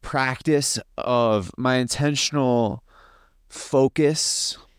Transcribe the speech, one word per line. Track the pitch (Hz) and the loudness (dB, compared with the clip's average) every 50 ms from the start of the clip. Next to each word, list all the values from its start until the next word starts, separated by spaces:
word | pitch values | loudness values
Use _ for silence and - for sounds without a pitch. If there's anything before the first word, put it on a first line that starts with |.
practice | - - - 143 131 131 127 - - 156 156 143 139 - - - - _ _ - | -12 -6 -4 -2 -2 -2 -4 -4 0 2 2 2 2 0 -4 -6 -8 _ _ -8
of, | - - 123 120 120 113 107 104 92 85 - - | -4 0 2 2 4 4 2 2 0 -2 -8 -4
my | 127 127 127 | -2 0 2
intentional | 127 127 117 - - 147 147 147 139 - - - 147 135 127 123 120 117 104 101 123 _ _ _ - - - _ _ _ _ _ _ _ _ | 0 0 -2 -2 -2 0 0 0 0 -2 -2 0 0 0 2 2 2 2 0 -2 -6 _ _ _ -20 -20 -20 _ _ _ _ _ _ _ _
focus. | - - - - - 135 135 135 _ - 156 143 160 156 - - - - - - - - - _ _ | -16 -16 -12 0 2 4 4 4 _ 2 2 2 2 0 -2 -2 -2 -4 -4 -6 -6 -10 -16 _ _